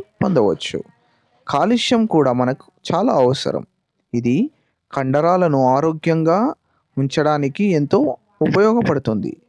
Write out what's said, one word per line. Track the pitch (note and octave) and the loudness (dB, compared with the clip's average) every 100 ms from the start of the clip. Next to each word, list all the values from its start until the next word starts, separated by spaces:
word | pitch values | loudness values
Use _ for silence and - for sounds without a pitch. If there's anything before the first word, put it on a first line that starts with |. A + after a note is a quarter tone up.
| G4 _ | -6 _
పొందవచ్చు. | G3 E3+ G#2 D#2 - - - _ _ _ _ _ - | 0 2 2 0 -6 -10 -12 _ _ _ _ _ -6
కాల్షియం | C#3+ F#3 A#3+ - A#3 A3 | -2 0 0 0 0 2
కూడా | D#3+ C3+ | 2 2
మనకు | B2 B2 C3+ _ _ - | 0 -2 -4 _ _ -4
చాలా | D#3+ B3 | -2 0
అవసరం. | F3 B2 C3+ - - - _ _ _ _ | 2 2 0 -4 -6 -10 _ _ _ _
ఇది | A#2+ A#2+ C3+ D4 - _ _ _ | -4 -2 0 -2 -6 _ _ _
కండరాలను | - C3 C#3+ E3 F#3 F3 C#3 B2+ | -6 -2 0 2 2 2 2 2
ఆరోగ్యంగా | C3+ D#3+ D#3+ E3 D#3+ D#3+ F3+ C4 - _ _ _ - | 2 0 -2 0 0 2 0 0 -4 _ _ _ -4
ఉంచడానికి | C#3 E3 D3+ D3+ C#3+ C#3+ | -2 0 0 0 -2 -2
ఎంతో | G3+ D#3+ C#3+ G3 D4 - _ _ | 0 0 2 0 0 -4 _ _
ఉపయోగపడుతుంది. | D#3 F#3 G#3+ A#3 G#3+ C#3+ - A2 C2+ - | 0 2 2 2 0 -2 -2 -4 -6 -10